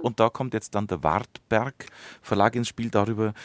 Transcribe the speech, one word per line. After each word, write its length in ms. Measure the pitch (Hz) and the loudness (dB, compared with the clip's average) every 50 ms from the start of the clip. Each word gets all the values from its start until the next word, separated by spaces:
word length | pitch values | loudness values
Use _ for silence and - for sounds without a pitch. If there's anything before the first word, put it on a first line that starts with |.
und 160 | - 117 113 - | -2 -2 2 4
da 120 | 113 117 | 2 2
kommt 220 | - - 135 127 113 | 2 -2 -4 -4 -2
jetzt 200 | 110 - - - | -4 -4 -2 -2
dann 140 | 101 104 101 | -2 -2 -2
der 160 | 92 76 - | -2 0 2
Wartberg 840 | 76 80 104 - - _ - _ _ 113 107 120 135 - _ - - - - - - - - | 2 2 2 -2 -4 _ -20 _ _ 0 0 0 -2 -6 _ -18 -18 -18 -20 -20 -20 -20 -18
Verlag 340 | - - 113 101 101 113 - | -4 -2 2 4 4 4 4
ins 100 | 120 117 | 0 -4
Spiel. 240 | - - - 113 117 | -4 -4 -6 -6 0
Darüber 440 | - 104 101 110 113 104 110 107 104 - | 2 2 2 2 0 0 -2 -2 -2 -6